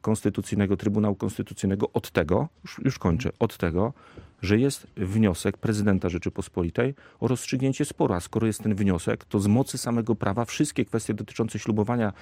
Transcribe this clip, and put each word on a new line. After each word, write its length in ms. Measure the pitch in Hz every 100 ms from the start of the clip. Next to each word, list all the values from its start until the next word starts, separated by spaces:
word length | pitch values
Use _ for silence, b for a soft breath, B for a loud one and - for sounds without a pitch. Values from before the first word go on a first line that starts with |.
Konstytucyjnego, 760 | - 107 104 101 - 101 98 95
Trybunału 380 | 107 107 107 101
Konstytucyjnego 720 | 101 - 110 - 98 98 -
od 180 | - -
tego, 360 | - 78 95 147 _
już, 160 | - - 139
już 140 | -
kończę, 300 | 90 85 - -
od 180 | 113 -
tego, 360 | 87 82 110 - B B B _
że 180 | 92 107
jest 280 | 139 - - -
wniosek 600 | 92 104 107 85 101 -
prezydenta 520 | 110 107 104 92 92
Rzeczypospolitej 840 | 87 92 - - - 85 101 127 143 b b
o 80 | 117
rozstrzygnięcie 580 | 123 - 131 135 131 147
sporu. 280 | - 135
A 60 | 90
skoro 280 | - 110 110
jest 160 | 104
ten 120 | 107 98
wniosek, 500 | 101 87 - 113 -
to 140 | 107
z 80 | 101
mocy 300 | 113 135 131
samego 380 | - 117 113 113
prawa 300 | 101 101 117
wszystkie 400 | - 151 - 117
kwestie 280 | 113 -
dotyczące 460 | 107 104 - 110 104
ślubowania 540 | - 107 104 120 107 -